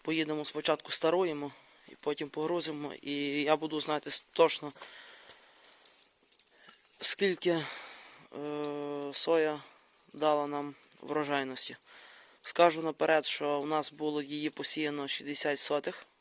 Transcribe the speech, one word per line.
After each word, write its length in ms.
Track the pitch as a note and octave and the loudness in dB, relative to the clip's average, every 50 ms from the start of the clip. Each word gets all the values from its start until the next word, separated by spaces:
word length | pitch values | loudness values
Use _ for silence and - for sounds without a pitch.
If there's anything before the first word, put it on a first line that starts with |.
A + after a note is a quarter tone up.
Поїдемо 440 | _ D#3 D#3+ D#3+ D#3 D3+ D3+ D3+ D3+ | _ 0 0 0 0 0 -2 -2 -4
спочатку 460 | - - D3+ - - D#3 D3+ - - | -4 -6 -2 2 2 2 2 0 -6
старуємо, 600 | - - - D#3+ E3+ F3+ F#3+ F3 D3+ D3 C#3+ C#3+ - - - - - - - - | -4 2 2 4 4 4 2 2 0 -4 -6 -8 -10 -14 -20 -20 -20 -20 -20 -20
і 60 | C3+ | -20
потім 340 | _ - D3+ D3 - D#3 C#3+ | _ -4 -4 -2 -2 -6 -6
погрузимо. 640 | - D#3 D#3 D#3+ F3 F3 D#3 D#3+ D#3 D3 D3 C#3+ - | -4 -4 -2 0 0 -2 -2 -4 -6 -6 -6 -8 -10
І 480 | - - C#3 C#3+ C#3+ C#3+ C#3+ C#3 D3 | -10 -8 -6 -4 -2 -2 -2 0 0
я 140 | C#3+ D3 D#3 | 4 4 4
буду 240 | D3 D#3+ D#3 D#3 D3+ | 4 2 -4 -4 -4
знати 300 | C#3+ D#3 D3+ D3 - D3 | -2 -2 -2 -2 -2 -4
с-, 160 | C#3 - - _ _ | -6 -6 -6 _ _
точно, 400 | - E3 D#3 - - D3+ D3 - - - - - - - - - - - - - - - - - - - - - - - - - - - _ _ _ _ _ - - - - _ - - - - _ _ _ - _ | 6 6 6 6 -2 -6 -10 -12 -14 -18 -18 -18 -20 -20 -20 -20 -20 -20 -20 -20 -20 -20 -20 -20 -20 -20 -20 -20 -20 -20 -20 -20 -20 -20 _ _ _ _ _ -20 -20 -20 -20 _ -20 -20 -20 -20 _ _ _ -10 _
скільки, 480 | - - - - G3+ G3 F3+ - - F3+ | -2 -2 2 2 2 2 2 2 2 2
е, 140 | E3+ E3 D3 - - - - - - - - - - - - - - C#3 D3 D3 D3 D3 D3 D3 D3 D3 D3 C#3+ C#3+ C#3+ C#3+ C#3+ C#3 | 2 2 0 -4 -8 -12 -14 -16 -18 -18 -20 -20 -20 -20 -20 -16 -12 -10 -8 -6 -6 -4 -4 -6 -6 -6 -6 -6 -6 -6 -8 -6 -4
соя 480 | - - E3 E3 E3 D#3 D#3 D3+ D3 - - - - _ _ _ _ _ - - | -2 2 4 4 4 4 2 0 -4 -10 -16 -20 -20 _ _ _ _ _ -20 -6
дала 340 | D3 D3 D#3 D3+ D3 D3 | 2 4 4 4 4 2
нам 280 | C#3+ C#3+ C#3+ C#3+ D3 C#3 - - _ - - | 0 -2 -4 -6 -6 -10 -14 -20 _ -20 -18
врожайності. 760 | - C#3 D3 D3+ D3 C#3 D3 C#3 C3+ C3 C3 B2+ - - B2 - - - - - - - - - - - - _ | -8 -4 -2 -2 0 0 0 0 0 -2 -6 -8 -8 -8 -10 -14 -18 -20 -20 -20 -20 -20 -20 -20 -20 -20 -20 _
Скажу 400 | - - - - E3+ F3 D#3 D#3+ | -16 -4 6 8 8 8 8 4
наперед, 440 | D#3+ D#3+ D3 - D#3 D#3 D#3+ D3+ D3+ | -4 -4 -2 0 2 4 4 4 4
що 340 | - - - D3 D3 D3 C#3+ | 0 -2 -2 0 0 0 -2
у 60 | D3 | 0
нас 260 | D3+ D#3 D3+ C#3+ - | 0 0 0 -2 -2
було 300 | D3 D3 D3+ D3+ D3 D3+ | -6 -4 -4 -2 -2 -2
її 280 | C#3+ C#3 D3 D3+ D3+ D3+ | -4 -4 -6 -4 -4 -6
посіяно 580 | - - C#3+ - - D#3 D#3 D3 D3 D3 C#3 | -4 -4 -4 -4 -2 -2 -2 -2 -2 -4 -4
шістдесят 520 | C#3 - - - C#3+ D3 - - D3+ C#3+ C3+ | -4 -4 -4 -4 -6 -6 -2 0 0 0 0
сотих. 460 | - - D3 D3 - - F#3 - - _ _ _ | 0 0 0 0 -2 -4 -8 -8 -16 _ _ _